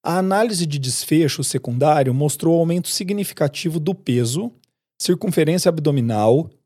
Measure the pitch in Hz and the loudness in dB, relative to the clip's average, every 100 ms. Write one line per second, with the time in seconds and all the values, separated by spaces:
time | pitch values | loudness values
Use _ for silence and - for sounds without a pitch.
0 | - 175 190 196 233 185 160 143 131 - | -2 -2 0 2 0 -2 -4 -4 -4 -6
1 | - 156 151 - 135 131 - 120 147 151 | 0 2 2 0 -4 -4 -4 0 2 4
2 | 139 127 147 - 165 170 165 175 175 - | 2 0 0 0 2 2 2 0 -4 -6
3 | 190 202 185 - 143 - 175 160 151 185 | -4 -4 -6 -2 -4 -2 -4 -2 -4 -4
4 | - 120 117 143 233 _ _ _ _ _ | -2 0 0 -2 -6 _ _ _ _ _
5 | - 180 190 170 156 175 185 165 151 143 | -2 0 0 0 2 2 0 2 0 0
6 | 117 107 110 135 165 _ | 0 2 4 2 0 _